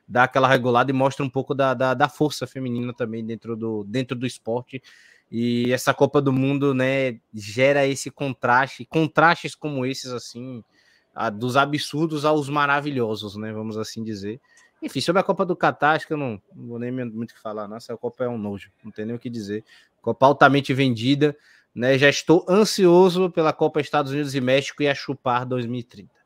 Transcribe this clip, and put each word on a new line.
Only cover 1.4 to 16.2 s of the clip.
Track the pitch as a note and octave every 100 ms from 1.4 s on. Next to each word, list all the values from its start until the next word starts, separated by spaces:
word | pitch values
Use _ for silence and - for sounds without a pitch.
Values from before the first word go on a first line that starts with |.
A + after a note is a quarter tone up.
| B2+
da, | C3+ C3+
da, | B2 C3
da | B2+ C#3+
força | - D3+ - B2+
feminina | C3+ C3 A#2+ B2
também | A#2+ A#2 A2+
dentro | A2+ A2+ A2 A2+
do, | A2+ A2
dentro | G2+ B2+ B2+
do | B2 B2
esporte. | - - A#2+ B2 C3 - - _ _ _
E | A#2 A#2+ A#2+ A#2+
essa | B2+ -
Copa | C3 C#3 D3
do | C#3
Mundo, | C3 C3+ C#3+ C#3+
né, | C3 C3 C3+ C3 A#2 _
gera | A2 G2+ G#2+ C3+ C#3+ C#3
esse | C3+ C#3
contraste, | - C#3 B2+ B2 B2 C3+ -
contrastes | A#2+ D#3+ D#3+ - D#3+ E3+ D#3
como | - D3+ C#3
esses, | B2+ C3+ B2+
assim, | B2 - A#2+ B2+ A#2+ - _ _ _ _
a, | - A2+
dos | G#2 B2 B2+
absurdos | C#3+ D3 - C#3+ E3 D3+
aos | D3 D#3 C#3
maravilhosos, | D3 C#3+ C#3+ D3 C3 A2+ G#2+ G#2
né, | G#2 G#2+
vamos | G#2+ A2 G#2+
assim | G#2+ -
dizer. | A2 G#2 G2+ A#2+ _ _ _ _
Enfim, | D#4 -
sobre | - F3+
a |
Copa | F3 F#3
do | F#3 F3
Catar, | E3 - C#3+
acho | D#3 -
que |
eu |
não, | D3+